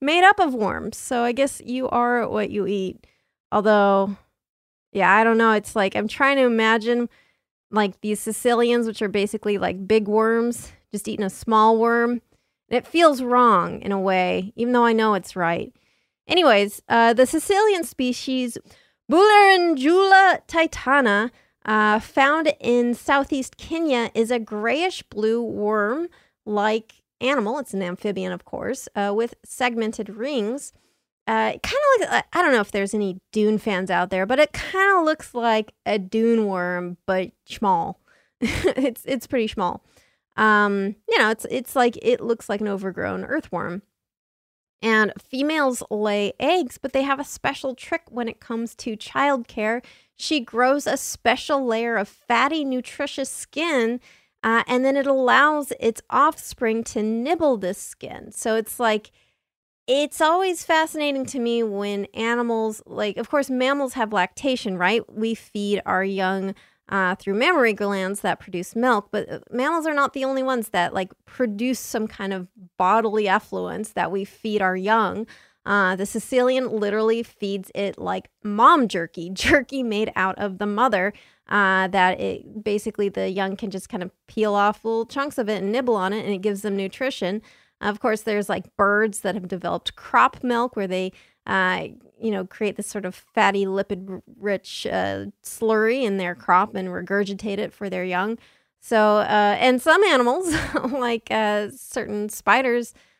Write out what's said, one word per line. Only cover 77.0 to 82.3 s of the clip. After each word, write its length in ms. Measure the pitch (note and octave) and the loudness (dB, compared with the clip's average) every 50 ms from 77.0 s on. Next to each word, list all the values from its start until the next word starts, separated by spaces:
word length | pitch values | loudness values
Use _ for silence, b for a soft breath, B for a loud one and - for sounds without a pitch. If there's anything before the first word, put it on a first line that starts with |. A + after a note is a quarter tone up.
| A3 A3 A3+ A#3 | 2 2 2 0
feeds 500 | A#3 - _ _ G#3 G3 G3 G3 F#3 - - | -2 -8 _ _ -6 -6 -6 -6 -8 -10 -6
it, 240 | - G3+ F#3+ - - | -6 -4 -4 -6 -6
like, 300 | - F3+ F#3 F#3+ - - _ _ _ | -6 -6 -6 -6 -8 -12 _ _ _
mom 440 | G#3 G#3 G#3 A#3 D4 F4 D#4 B3 F#3+ | -6 0 6 8 8 8 6 4 0
jerky, 420 | - F3+ E3 D#3+ - - E3 F3+ | -2 -4 -6 -6 -10 -12 -12 -10
<laughs> 40 | F#3+ | -8
jerky 500 | - - - - C#4+ B3 - C4+ C4+ B3+ | -4 2 4 4 4 2 0 -6 -6 -4
made 280 | A#3 G#3 G#3 A3 G#3+ - | -4 -2 -2 -2 -2 -2
out 220 | G3+ F#3 F#3+ F#3 - | -2 -2 -2 -2 -4
of 180 | G#3 G3+ F#3+ F3+ | -6 -8 -6 -6
the 80 | G#3 | -6
mother, 480 | G#3 G3+ G#3 B3 C4 A3 F#3 F#3 G#3 G3+ b b b b b b - | -4 0 0 2 2 2 0 0 -2 -4 b b b b b b -2
uh, 400 | - G#3 G3+ F#3+ F#3+ F#3+ F#3+ F#3 | 0 2 2 4 2 2 0 0
that 320 | F#3+ G3 F3+ F#3 F#3 - | 2 2 2 2 2 0
it, 440 | G3 F#3+ | -4 -6